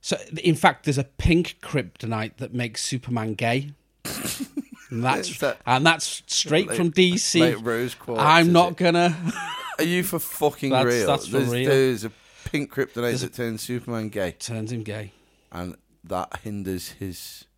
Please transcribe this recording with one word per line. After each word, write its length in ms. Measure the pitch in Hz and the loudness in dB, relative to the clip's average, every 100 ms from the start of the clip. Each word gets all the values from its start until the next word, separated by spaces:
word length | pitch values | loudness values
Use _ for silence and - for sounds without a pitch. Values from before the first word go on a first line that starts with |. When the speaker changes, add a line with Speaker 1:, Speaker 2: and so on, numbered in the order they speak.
Speaker 1:
So, 160 | - - - 160 | -6 -8 -6 -2
in 100 | 175 | 2
fact, 300 | 156 185 143 | 4 4 4
there's 140 | - 135 | -2 -2
a 60 | |
pink 520 | 135 _ - 165 165 - | -4 _ 4 4 2 -6
kryptonite 760 | - 147 92 _ 113 113 107 _ | -6 -4 -4 _ -6 -4 -6 _
that 180 | 135 | -8
makes 300 | 120 120 107 | -6 -6 -6
Superman 500 | - 131 123 120 110 | -6 -6 -4 -6 -4
gay. 360 | 104 117 123 143 143 _ _ | -2 0 -2 -4 -16 _ _
Speaker 2:
<laughs> 60 | - - - - 277 - - - - | -12 -8 -8 -8 -8 -10 -12 -18 -10
Speaker 1:
And 140 | 117 | -4
that's, 280 | 127 143 180 | -2 -2 -4
Speaker 2:
Is 80 | 180 | -4
that 180 | 143 - - | -4 -4 0
Speaker 1:
and 180 | 127 | 4
that's 380 | 160 165 - - - | 4 2 -2 -8 -4
straight 400 | - - 160 - | -4 2 2 2
Speaker 2:
like, 80 | - | 0
Speaker 1:
from 140 | 175 | 0
D 260 | 170 180 180 | 6 4 4
C. 220 | - 170 160 110 | 0 4 4 2
Speaker 2:
like 100 | 113 | -2
rose 300 | 117 123 - | -2 -2 -6
quartz, 260 | - 117 | -6 2
Speaker 1:
I'm 240 | 147 160 170 | 6 8 8
Speaker 2:
is 60 | |
Speaker 1:
not 180 | 170 175 | 6 4
Speaker 2:
it? 60 | 170 | 4
Speaker 1:
gonna 400 | 180 170 175 165 165 - 855 | 2 4 2 2 -4 -6 -8
<laughs> 240 | - - - | -10 -12 -4
Speaker 2:
Are 60 | |
you 200 | 160 180 | 0 0
for 160 | 180 170 | 0 -4
fucking 500 | - - 151 143 139 | -6 0 -2 0 0
Speaker 1:
That's, 160 | 131 127 | 2 2
Speaker 2:
real? 200 | 120 104 | 2 2
Speaker 1:
that's 180 | 135 - | 0 0
for 120 | 123 | 0
Speaker 2:
There's, 100 | 123 | 0
Speaker 1:
real. 180 | 120 131 | 0 2
Speaker 2:
there's 360 | 135 131 117 | 4 4 2
a 80 | 110 - _ - | -6 -12 _ -18
pink 280 | - 156 143 | -6 -4 -4
kryptonite 220 | - 135 | -4 -4
Speaker 1:
There's 280 | - 120 127 | -2 -2 -2
a 20 | 131 | -4
Speaker 2:
that 80 | |
turns 280 | - 120 110 | -6 -6 -6
Superman 480 | - 123 120 117 107 | -6 -8 -6 -6 -6
gay. 200 | 104 92 - | -4 -6 -6
Speaker 1:
Turns 320 | - 113 110 | -10 -8 -6
him 140 | 120 | -8
gay. 260 | 107 104 101 _ _ _ _ | -8 -10 -12 _ _ _ _
Speaker 2:
And 240 | 87 90 - _ _ | -10 -10 -12 _ _
that 340 | 82 92 - - | -8 -6 -6 -10
hinders 460 | 110 104 95 92 - | -10 -8 -6 -6 -8
his 560 | - 98 87 - - - | -10 -10 -10 -16 -18 -20